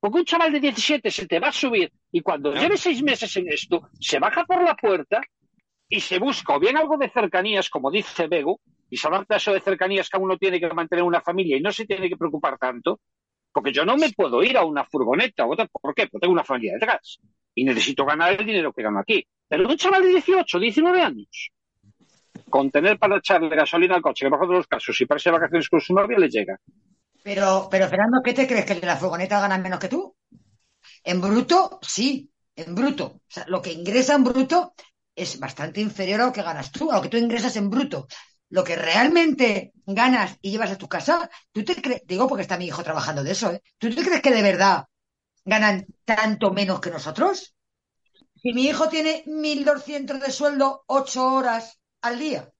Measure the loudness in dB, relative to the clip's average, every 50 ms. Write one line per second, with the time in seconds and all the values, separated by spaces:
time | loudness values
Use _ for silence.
0 | -2 0 2 0 0 2 2 2 2 2 2 2 0 0 -2 0 0 0 0 0
1 | 0 -4 -4 -4 -6 -2 -2 0 0 -2 -2 -2 -2 0 0 0 0 -2 _ _
2 | _ _ -4 -2 0 0 -2 -2 -2 -2 -2 0 2 2 0 0 0 -2 -2 0
3 | 0 -2 -2 -2 -4 -6 -4 -6 -4 -4 -4 -6 -2 -2 -2 -2 -2 -6 _ -10
4 | -6 -4 -2 0 0 0 0 0 0 0 2 2 4 2 2 2 2 2 2 2
5 | 0 _ -2 -2 -2 -6 _ _ _ _ _ _ _ _ _ _ _ _ -6 -6
6 | -4 -2 -4 -2 -2 -2 -4 -4 -2 -2 0 2 2 2 4 2 2 2 0 -2
7 | -2 -2 0 -2 -2 0 0 -2 -2 0 -2 -2 -2 -2 -4 -4 0 2 0 0
8 | 0 -2 -4 -4 -2 0 0 0 0 0 -4 -4 _ _ _ _ _ _ -10 -4
9 | -2 0 0 0 0 _ 0 0 2 2 0 2 2 0 0 0 0 0 0 0
10 | -2 -2 -2 -2 0 0 0 0 0 0 0 0 -2 -2 -2 -4 -4 -2 0 0
11 | 2 2 2 0 0 0 -2 0 0 0 0 0 0 -2 -4 -4 -4 -6 -4 -4
12 | -2 -4 -4 -2 -4 -4 -4 -2 -4 -4 -4 -2 -4 -4 -4 -2 -4 -4 -4 -4
13 | _ _ _ _ _ _ _ _ _ _ _ -2 -2 0 0 0 2 2 2 2
14 | 2 0 2 0 0 2 4 2 2 4 4 2 2 2 0 -4 -6 -4 -2 -2
15 | 0 0 2 0 0 -2 _ -2 -2 -2 0 -2 -4 -4 _ -10 _ -6 -2 -2
16 | -4 -4 -2 -2 2 2 2 2 2 -2 -4 -4 -2 -4 -4 -2 0 0 0 -2
17 | _ -12 -20 _ _ _ _ _ _ _ _ -2 0 2 2 2 0 -2 0 -2
18 | 0 0 2 2 4 2 2 2 0 -2 -2 -2 -2 -2 -4 -4 -4 -2 -2 -2
19 | 0 0 0 0 0 _ _ _ _ _ 0 0 2 2 2 0 2 2 4 6
20 | 6 6 4 4 4 4 2 2 2 0 -2 0 0 2 2 4 4 4 6 4
21 | 4 2 0 -6 -14 _ -16 -14 -14 -14 _ _ _ _ _ _ _ _ _ _
22 | _ _ _ _ _ _ _ -20 -12 0 0 2 2 4 2 2 4 4 2 4
23 | 2 2 2 2 2 2 2 2 2 2 2 2 2 2 2 2 2 4 4 2
24 | 2 0 -2 0 0 0 2 2 2 2 2 0 2 _ -4 -4 -4 -4 -2 -2
25 | 2 2 0 2 2 2 4 4 2 2 0 0 0 2 0 0 2 4 2 2
26 | 4 4 4 4 4 4 2 -2 -2 -2 -6 -12 _ -20 _ _ _ _ _ _
27 | _ _ _ _ _ -6 -2 0 2 2 2 2 0 0 2 2 2 2 2 2
28 | 2 4 4 2 2 0 2 2 2 2 2 0 0 0 -2 -4 -2 -2 -2 -2
29 | -2 -4 -2 -2 -4 0 0 0 2 2 0 -2 -2 -4 -6 -6 -6 -4 -4 -4
30 | -6 -8 _ _ _ _ _ -20 _ _ _ _ _ _ _ _ _ -20 -20 _
31 | _ -2 -2 0 0 2 2 2 2 4 4 2 2 2 -2 -12 -10 -8 -4 -2
32 | 0 -2 -2 -4 -8 -14 _ _ _ _ _ -16 -12 -8 -4 -2 0 0 0 -2
33 | -8 -10 -10 -20 _ _ -14 -14 -8 -6 -6 -4 -4 -6 -10 -8 -6 0 2 2
34 | 4 4 4 4 4 4 4 0 0 2 2 0 0 0 _ -20 -20 _ _ _
35 | _ _ _ -10 -8 -8 -8 -10 -10 -12 -10 -8 -10 -8 -4 -4 -4 -4 -4 -6
36 | -4 -2 0 0 0 0 0 -4 -6 -6 -6 -8 -10 -12 -8 -6 -4 0 0 -2
37 | -2 0 -2 0 0 0 -2 -2 -2 -4 -2 -2 -4 -2 -2 -2 -2 -2 -6 -10
38 | -10 -12 -20 -20 -20 _ _ _ _ _ -2 -2 0 0 -4 -4 -2 0 2 2
39 | 4 4 4 4 4 4 2 2 2 2 2 -2 -4 -10 _ _ _ -6 0 2
40 | 4 4 4 2 0 -2 -6 _ -8 -6 -4 -4 -4 -4 -6 -8 -10 -8 -8 -6
41 | 0 0 0 0 0 -6 -12 -20 _ _ _ -8 -4 -4 -4 -4 -2 -4 -4 -6
42 | _ _ -2 0 0 0 0 -2 -4 -6 -6 -6 -6 -8 -8 -10 -8 -6 -4 -4
43 | -4 -4 -4 -4 -4 -4 -4 -2 -2 -4 -4 -4 _ _ _ _ -6 -4 -2 -2
44 | 0 0 0 2 4 4 4 4 4 2 4 4 4 4 4 2 0 _ _ _
45 | _ _ _ _ _ _ _ _ _ -2 0 2 2 2 2 0 -4 -10 -20 _
46 | _ -2 -2 0 0 -2 -2 0 0 0 0 0 -2 -2 -2 -4 -4 -8 -8 -8
47 | -10 -10 -2 0 0 0 0 -2 -8 -16 _ _ _ _ _ _ _ _ _ _
48 | _ _ _ _ _ _ _ _ _ -4 -2 0 0 0 2 2 0 0 0 0
49 | 0 0 -2 -4 -6 -8 -8 -4 -2 -2 -2 0 0 0 0 0 -2 -10 -10 -8
50 | -8 -8 -8 -6 -6 -6 -4 -2 -2 -2 2 2 0 0 0 -4 _ _ -2 -2
51 | -2 -2 -4 -2 0 0 0 0 0 0 -2 -4 -6 -10 -20 _ _ _ _ _
52 | -6 -6 -6 -4 -6 -6 -6 -6 -8 -12 _